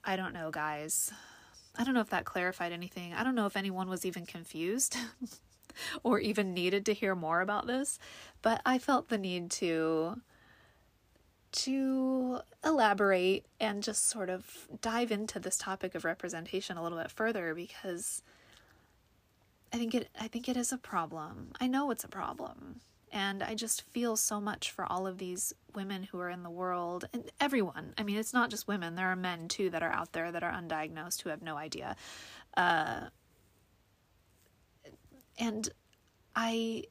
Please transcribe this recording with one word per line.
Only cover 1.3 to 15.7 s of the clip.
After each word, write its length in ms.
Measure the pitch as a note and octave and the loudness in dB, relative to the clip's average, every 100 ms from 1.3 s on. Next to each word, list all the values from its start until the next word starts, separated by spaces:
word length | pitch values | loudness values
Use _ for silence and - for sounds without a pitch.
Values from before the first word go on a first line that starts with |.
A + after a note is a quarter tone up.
| - - - - - | -20 -20 -20 -12 0
I 60 | |
don't 100 | A#3+ | 4
know 60 | B3+ | 4
if 100 | G#3 | 4
that 120 | F#3 | 0
clarified 480 | - F#3 F3+ F#3 F3 | 0 0 0 0 -4
anything. 420 | E3+ F3+ F#3+ F3 | -4 -6 -8 -6
I 100 | E3+ | 0
don't 120 | B3 B3 | 2 4
know 100 | G3+ | 2
if 120 | G3+ | 2
anyone 320 | G3 F#3 F#3 | 0 0 0
was 160 | F3+ F#3 | 0 -2
even 200 | F3 F3 | -4 -8
confused 680 | - E3+ D#3 E3+ A#3+ - B3 A#3 - B3 - _ | -12 -8 -2 0 2 2 0 -4 -8 -12 -12 _
<laughs> 540 | - - - - - | -20 -20 -10 -6 -2
or 160 | A#3 A3 | 4 4
even 340 | - G#3 F#3+ | 4 2 2
needed 320 | F3+ F3 G3 G3+ | 2 2 4 2
to 80 | |
hear 200 | G#3 G3+ | 2 2
more 280 | F3+ D#3+ E3+ | 2 2 4
about 260 | F#3+ G#3 - | 4 2 2
this, 320 | B3+ C#4+ - - - - - | 0 0 -4 -10 -18 -18 0
but 200 | A3+ A3+ - | 2 4 4
I 140 | B3+ | 2
felt 300 | - C4+ - | 4 2 2
the 80 | A3 | -2
need 340 | F#3+ F3+ F3 | 0 -2 -2
to, 720 | - E3+ D#3+ D#3+ D#3+ D#3+ A#3 _ - - - - _ _ _ _ _ _ _ _ | -2 2 2 4 2 0 -4 _ -20 -20 -20 -20 _ _ _ _ _ _ _ _
to 880 | - - C4+ C4+ C4 C4 C4 B3+ B3 - - | -2 0 2 2 2 2 2 0 -2 -6 0
elaborate 840 | D4+ D4+ A3 G3 G3+ F#3 F#3 F#3+ - _ | 4 8 8 8 6 8 6 4 0 _
and 240 | A3 G3+ | 0 0
just 260 | G#3 G#3 - | 0 2 2
sort 200 | A3+ F#3 | 0 -2
of 380 | F#3 - - - A3 | -4 -8 -16 -14 -6
dive 300 | A3+ A3+ A#3+ | -2 2 2
into 300 | G#3 G#3+ G3+ | 0 0 -4
this 160 | F#3 - | -2 -2
topic 360 | - | -2